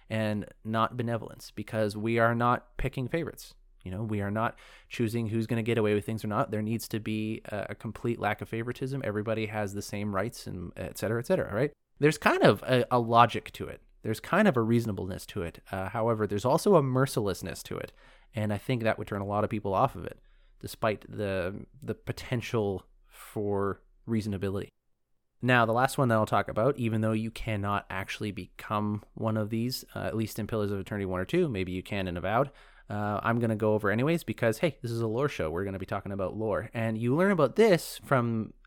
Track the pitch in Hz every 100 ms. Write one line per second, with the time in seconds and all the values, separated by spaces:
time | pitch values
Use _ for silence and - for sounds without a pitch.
0 | - 110 110 104 - - 107 110 113 127
1 | 117 117 - - - - 104 110 107 104
2 | 110 117 113 117 120 120 - - 127 -
3 | 123 165 160 - - - _ - 92 92
4 | 113 104 101 104 117 - - - - -
5 | 117 117 113 113 110 117 110 113 107 104
6 | 98 113 107 104 139 107 107 113 - 113
7 | 107 107 107 110 - 104 - 107 113 -
8 | 120 120 101 107 - 113 113 120 135 135
9 | 104 104 104 110 110 107 101 101 101 104
10 | 104 98 107 - - 98 85 90 95 -
11 | 101 117 117 185 - 101 147 - _ _
12 | 143 156 - 359 349 104 - 127 117 123
13 | 113 117 117 107 - - 73 - _ _
14 | - 110 - 170 214 123 113 117 117 98
15 | 92 92 - - 85 - - 95 95 120
16 | 113 113 104 101 117 160 - 185 139 127
17 | 135 - 101 87 95 - - - - -
18 | - - _ - 107 104 - 127 113 104
19 | 104 104 101 101 107 107 101 95 131 101
20 | 80 - _ _ _ - - - 113 107
21 | - 107 104 95 87 101 - - - 107
22 | - - - 120 - 120 101 95 - _
23 | _ - - - 104 101 98 92 _ _
24 | - 113 107 98 98 98 - _ _ _
25 | _ _ _ _ 123 123 113 113 135 -
26 | 127 113 107 110 101 - 120 143 117 110
27 | 110 110 113 - - 107 101 101 - 95
28 | 98 - 107 98 90 - - 107 104 104
29 | - - 110 110 107 113 117 131 - -
30 | 95 110 110 - 104 113 104 101 92 104
31 | 98 90 92 170 170 104 90 92 - 101
32 | 92 87 90 113 139 - - - - 104
33 | 104 104 - 117 117 110 107 107 104 107
34 | 135 165 - - 117 110 170 - 117 117
35 | 117 110 143 - 80 82 98 95 92 104
36 | 98 98 92 104 107 90 110 120 113 110
37 | 120 143 190 190 139 - 220 170 - -
38 | - 135 120 113 107 -